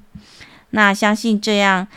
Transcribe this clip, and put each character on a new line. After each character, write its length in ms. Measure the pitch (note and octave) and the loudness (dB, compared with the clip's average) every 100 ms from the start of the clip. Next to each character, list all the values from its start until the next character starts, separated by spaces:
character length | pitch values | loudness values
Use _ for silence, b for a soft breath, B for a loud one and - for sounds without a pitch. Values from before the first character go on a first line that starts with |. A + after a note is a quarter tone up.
| - B B B B B B | -20 B B B B B B
那 220 | G#3+ G3+ | 0 0
相 220 | G3+ G#3+ G#3+ | 2 0 0
信 240 | A#3 G#3 | -2 -2
这 200 | A3 G3+ | 0 0
样， 280 | G3 F#3 G3 | 2 0 -4